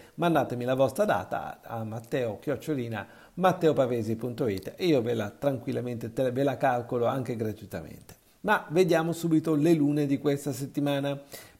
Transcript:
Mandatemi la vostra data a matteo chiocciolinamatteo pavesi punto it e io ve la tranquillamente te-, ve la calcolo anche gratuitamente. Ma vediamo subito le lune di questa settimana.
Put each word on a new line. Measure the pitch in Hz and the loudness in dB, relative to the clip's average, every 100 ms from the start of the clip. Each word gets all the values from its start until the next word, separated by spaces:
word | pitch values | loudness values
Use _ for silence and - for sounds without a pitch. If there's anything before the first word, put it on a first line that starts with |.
| - | -12
Mandatemi | - 170 151 120 123 | -2 2 2 0 -2
la | 123 | 0
vostra | 131 135 123 | 2 2 2
data | 214 104 - - 71 - | 0 0 -2 -6 -6 -10
a | - 117 | -10 -8
matteo | 110 113 - 143 117 101 | -8 -10 -6 -4 -2 -4
chiocciolinamatteo | - 123 - 143 117 107 95 - - - 185 175 165 | -6 -6 -4 -4 -4 -6 -8 -16 -16 0 2 4 4
pavesi | 139 127 120 107 113 | 4 2 0 -2 -4
punto | 123 113 127 | -6 -4 -2
it | 98 - | -2 -6
e | - 185 | -2 2
io | 139 | 2
ve | 113 | 2
la | 117 104 | -2 -4
tranquillamente | - 143 131 135 120 123 120 120 | -4 -2 -2 -4 -6 -6 -6 -6
te-, | 117 131 | -2 -2
ve | 120 | 0
la | 139 127 | 0 2
calcolo | 139 123 117 123 117 | 0 0 -2 0 0
anche | 135 123 117 | 0 -4 -4
gratuitamente. | 110 104 101 92 78 - - - _ _ | -4 -6 -10 -12 -12 -16 -20 -20 _ _
Ma | 196 202 - | 0 0 2
vediamo | 156 185 160 165 | 2 4 4 2
subito | 165 170 156 156 | -2 2 2 4
le | 151 156 | 4 6
lune | 160 147 147 143 | 6 4 2 0
di | 139 | 2
questa | 147 139 147 | 2 0 -2
settimana. | 123 135 - 143 139 139 139 - - - - | -6 -6 -2 0 0 -2 -4 -8 -18 -20 -6